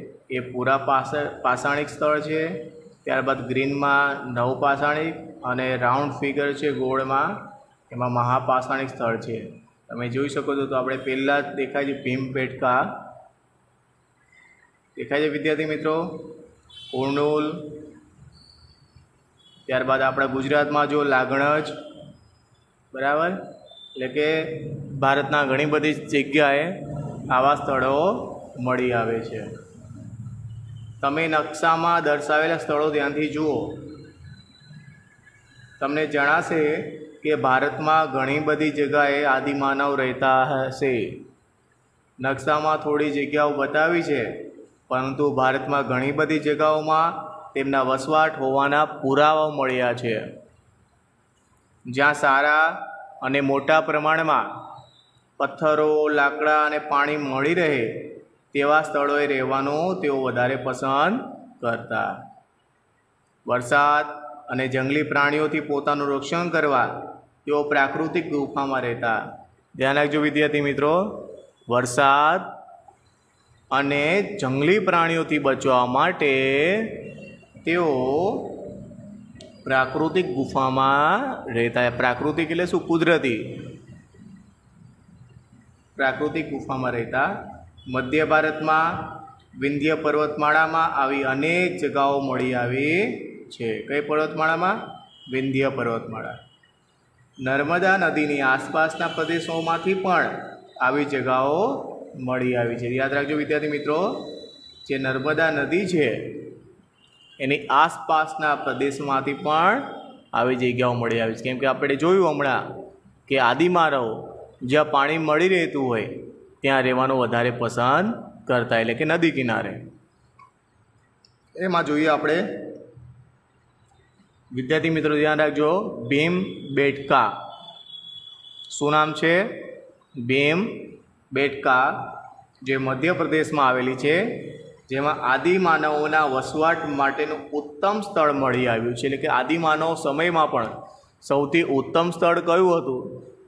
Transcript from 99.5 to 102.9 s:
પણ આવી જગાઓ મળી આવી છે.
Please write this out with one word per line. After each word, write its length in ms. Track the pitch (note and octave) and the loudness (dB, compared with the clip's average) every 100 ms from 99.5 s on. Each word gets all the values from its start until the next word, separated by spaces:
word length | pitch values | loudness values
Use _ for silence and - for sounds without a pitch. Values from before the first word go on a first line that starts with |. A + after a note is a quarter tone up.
| E3 E3 E3 F3+ | -4 0 0 0
પણ 360 | F#3+ F#3+ E3+ A#2+ - - - - - | 0 2 2 2 -4 -12 -16 -20 0
આવી 240 | B2+ C#3+ | 0 2
જગાઓ 840 | C#3+ C#3 B2 B2+ C3+ D#3+ A3+ C#4 - - - - | 0 -2 0 2 2 2 0 -2 -8 -14 -16 -10
મળી 360 | B2+ B2+ B2+ | -4 -2 0
આવી 220 | B2 A#2 A#2 | 0 0 -2
છે. 180 | A#2+ | -4